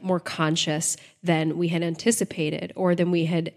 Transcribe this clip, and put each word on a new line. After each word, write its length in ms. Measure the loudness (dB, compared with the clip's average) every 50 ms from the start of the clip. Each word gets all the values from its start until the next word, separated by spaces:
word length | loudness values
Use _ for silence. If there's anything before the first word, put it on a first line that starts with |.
| -2
more 160 | -2 -2 -2
conscious 760 | -2 -4 -4 -2 0 0 0 0 0 -2 -2 -2 -2 -4 -4 -6 -10 -18 _ _ 0
than 340 | 2 2 2 2 0 0 0
we 120 | 0 0
had 120 | 0 0
anticipated 880 | 0 -2 -2 0 2 2 2 2 0 -2 -2 -2 -2 -2 -2 -4 -6 -8 -4
or 180 | 0 2 2 4
than 160 | 4 2 2
we 160 | 2 2 2
had 260 | 2 0 0 -2 -2 -6